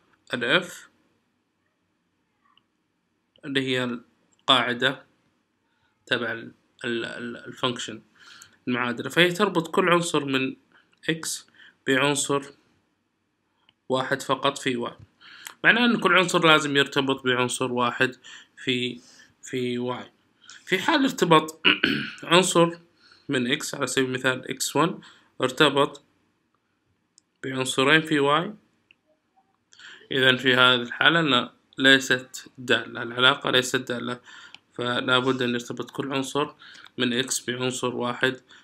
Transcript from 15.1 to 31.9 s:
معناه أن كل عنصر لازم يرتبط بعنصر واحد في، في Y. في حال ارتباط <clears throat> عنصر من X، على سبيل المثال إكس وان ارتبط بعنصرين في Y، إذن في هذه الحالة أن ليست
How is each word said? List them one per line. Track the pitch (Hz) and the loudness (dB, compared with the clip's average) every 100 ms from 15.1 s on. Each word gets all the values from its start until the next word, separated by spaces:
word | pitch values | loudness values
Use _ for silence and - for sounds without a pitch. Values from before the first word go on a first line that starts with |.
| _ - - - - | _ -20 -18 -18 0
معناه | 160 220 | 2 4
أن | 240 190 | 4 2
كل | 185 180 | 4 4
عنصر | 175 180 160 | 4 4 6
لازم | 151 147 143 | 6 4 0
يرتبط | 139 143 135 131 | 0 0 0 0
بعنصر | 127 123 123 - 127 | 0 0 0 -2 -4
واحد | 120 120 - 127 - - - - - | -2 -2 0 -2 -2 -20 -20 -20 -10
في، | 131 123 123 120 - - - _ | -4 -2 -4 -8 -18 -20 -20 _
في | - 127 123 120 | -10 -6 -4 -4
Y. | 123 123 107 _ _ _ - - - | -6 -8 -12 _ _ _ -20 -16 -6
في | 185 | -4
حال | - 311 | 0 0
ارتباط | 269 - 175 156 160 - 180 - - | 0 0 4 4 2 -2 -2 0 -2
<clears throat> | 147 - - 147 | -4 -6 -10 2
عنصر | 175 185 175 170 170 _ _ _ _ - | 4 4 2 2 0 _ _ _ _ -6
من | 135 120 151 | -2 -2 -2
X، | - | -4
على | 143 127 | -6 -4
سبيل | 135 131 | -2 -2
المثال | 131 131 127 127 | 0 -2 -2 -6
إكس | 127 - 143 | -8 -2 0
وان | 170 208 - - _ - | 0 -2 -16 -20 _ -4
ارتبط | 127 127 147 139 143 - _ _ _ _ _ _ _ _ _ _ _ _ _ - | -2 4 4 4 0 -2 _ _ _ _ _ _ _ _ _ _ _ _ _ -14
بعنصرين | 135 131 131 - 135 156 | -8 -6 -4 2 4 4
في | 156 147 | 2 0
Y، | 139 156 196 - _ _ _ _ _ _ _ _ _ _ _ - - - - | 2 0 -2 -12 _ _ _ _ _ _ _ _ _ _ _ -20 -20 -18 -6
إذن | 135 131 127 | 2 4 4
في | 131 | 4
هذه | 127 127 123 | 6 6 4
الحالة | 120 - 139 165 | -2 2 4 4
أن | 151 123 113 _ _ - | 2 0 -2 _ _ 2
ليست | 135 | 6